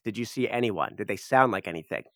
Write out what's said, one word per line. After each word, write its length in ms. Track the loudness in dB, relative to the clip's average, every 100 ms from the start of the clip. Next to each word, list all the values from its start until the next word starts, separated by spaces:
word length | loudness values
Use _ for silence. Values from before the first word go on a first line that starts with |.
| -8
Did 120 | -6
you 60 | -6
see 220 | -2 -2
anyone? 460 | 0 0 0 -2 -4
Did 120 | -6
they 80 | -6
sound 340 | 2 6 6
like 160 | 4 -4
anything? 360 | -8 -6 -8 -8